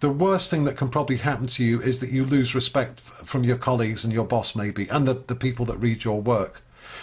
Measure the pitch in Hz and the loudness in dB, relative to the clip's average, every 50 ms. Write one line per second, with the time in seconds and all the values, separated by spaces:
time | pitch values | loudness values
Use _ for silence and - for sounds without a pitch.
0 | - 147 139 143 180 190 190 180 - - 175 156 143 143 131 - 143 123 - 151 | 0 0 2 2 4 4 4 2 0 0 0 2 2 0 0 0 -2 -2 0 0
1 | 143 131 131 123 - 147 139 120 127 127 - - 123 113 117 117 - 127 127 123 | 0 0 -2 0 0 -2 -2 -2 -4 -4 -2 0 2 2 2 2 2 0 -2 -2
2 | 127 123 131 131 131 131 143 139 127 123 - 131 127 - - 143 123 120 - - | -2 -2 0 0 0 2 4 4 4 2 2 0 0 0 2 0 0 -2 -4 -12
3 | - - - - - - - 131 120 120 123 123 - 131 127 117 113 107 113 107 | -20 -20 -20 -18 -10 -4 -2 0 2 2 2 0 2 0 2 2 2 0 -2 -2
4 | - 113 110 113 110 - 123 113 107 - - 110 104 104 98 104 98 - - 151 | -2 -2 0 0 0 0 0 0 0 -2 -2 -4 -4 -4 -2 -4 -4 -2 0 2
5 | 139 131 127 127 - - 131 123 131 131 123 120 123 113 110 101 117 117 113 107 | 2 2 0 0 -4 -6 -6 -2 -2 -2 -2 -2 -2 -2 -2 0 0 0 0 0
6 | - 113 107 107 104 120 120 107 95 - - - - - - - - - - - | 0 -2 -2 0 2 2 2 2 0 -2 -6 -12 -20 -20 -20 -20 -20 -18 -18 -18